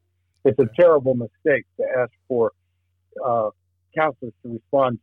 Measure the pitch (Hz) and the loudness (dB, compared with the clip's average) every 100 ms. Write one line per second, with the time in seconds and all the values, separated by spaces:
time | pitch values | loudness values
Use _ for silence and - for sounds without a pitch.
0 | _ _ _ _ 139 120 117 - 175 151 | _ _ _ _ -2 0 0 4 4 4
1 | 127 123 113 _ 156 131 - - 107 127 | 2 -4 -4 _ -2 -2 -4 -8 -4 -2
2 | 120 _ - 123 110 - _ _ _ _ | -4 _ -6 -2 -2 -4 _ _ _ _
3 | _ - 127 117 107 - _ _ _ 160 | _ -8 -4 -2 -2 -8 _ _ _ -2
4 | 156 120 120 - 123 117 - 139 131 113 | -2 -4 -14 -16 -14 -14 -4 0 0 -2